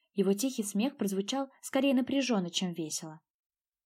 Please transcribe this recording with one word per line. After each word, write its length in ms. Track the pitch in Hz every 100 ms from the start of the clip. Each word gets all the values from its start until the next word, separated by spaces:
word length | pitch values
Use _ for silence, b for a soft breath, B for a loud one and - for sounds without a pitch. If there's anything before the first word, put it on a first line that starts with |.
| _
Его 200 | 196 190
тихий 300 | 202 262 254
смех 320 | 202 202 254 -
прозвучал 540 | 202 190 196 269 269 b
скорее 320 | - 269 277
напряжённо, 560 | 262 262 277 254 208 175
чем 220 | - 185
весело. 480 | 170 156 - 160 156 _ _ _ _ _ _